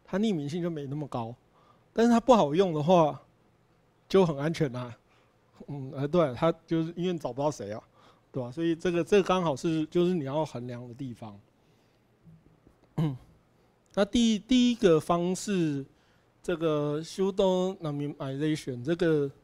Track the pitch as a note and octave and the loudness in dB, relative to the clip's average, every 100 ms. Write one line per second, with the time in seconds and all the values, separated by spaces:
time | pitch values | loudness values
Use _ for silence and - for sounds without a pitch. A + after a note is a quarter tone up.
0 | _ F#3 A3 E3+ C#3+ F3 E3+ D#3 C#3 D3 | _ -2 0 0 -4 -4 -4 -6 -8 -8
1 | C#3 B2 A2+ B2 _ _ _ _ _ - | -6 -6 -8 -12 _ _ _ _ _ 2
2 | A#3 A#3 A3+ A3+ D3 D#3+ F#3+ D3+ D3 F3+ | 4 4 6 6 6 2 2 2 4 6
3 | D3+ C3+ _ _ _ _ _ _ _ _ | 6 0 _ _ _ _ _ _ _ _
4 | - G3 E3+ C#3 D3+ E3 D3 B2 B2 A#2 | 0 4 4 2 -4 -2 -4 -4 -10 -14
5 | _ _ _ _ _ - - C#3+ C3+ C#3+ | _ _ _ _ _ -20 -14 -12 -10 -6
6 | C#3+ E3+ D3+ A#2 E3+ E3+ - E3 D#3+ F3 | -2 2 0 0 -2 -2 -4 -4 -4 -4
7 | F3+ E3+ C3+ A#2+ D3 - G2+ G#2+ - _ | -4 -4 -6 -4 -4 -4 -8 -10 -14 _
8 | _ _ _ C3+ B2 C#3+ E3 E3 F#3 E3+ | _ _ _ -10 -8 -4 -2 -2 -2 -2
9 | D#3 G#3 F#3 F#3 E3 C3 F3 D#3+ D#3 F3 | 2 2 4 0 0 -2 -2 -2 -2 0
10 | F3 F3+ C3+ D3 D3+ B2 B2 A#2+ B2 A2+ | 0 0 -2 -4 -4 -6 -12 -12 -14 -12
11 | C3+ A2 A2 G2+ _ _ _ _ _ _ | -12 -12 -16 -18 _ _ _ _ _ _
12 | _ _ - - _ _ _ _ _ - | _ _ -20 -20 _ _ _ _ _ -4
13 | D#3 B2+ - _ _ _ _ _ _ - | -4 -4 -14 _ _ _ _ _ _ -4
14 | G3+ B3 A#3 G#3+ - B3+ B3 A#3 F#3+ D#3 | 0 2 2 2 2 4 4 4 4 4
15 | - E3+ F3 F#3 - F#3+ D#3+ C#3 C3+ _ | 2 0 -2 -4 -4 -2 0 -2 -8 _
16 | _ _ _ _ - F3+ E3 D3+ D3 D3+ | _ _ _ _ -6 -2 0 0 -2 -4
17 | E3 - F#3+ G3 F#3+ F#3 F#3 F#3+ D#3 C#3+ | -6 -4 -2 2 2 2 0 -4 -8 -6
18 | C#3+ D#3 C#3 C3+ D#3 D3+ - B2 B2 E3+ | -6 -8 -8 -4 -2 -2 -4 -6 -4 0
19 | E3+ D3+ C#3 - | 2 2 0 -6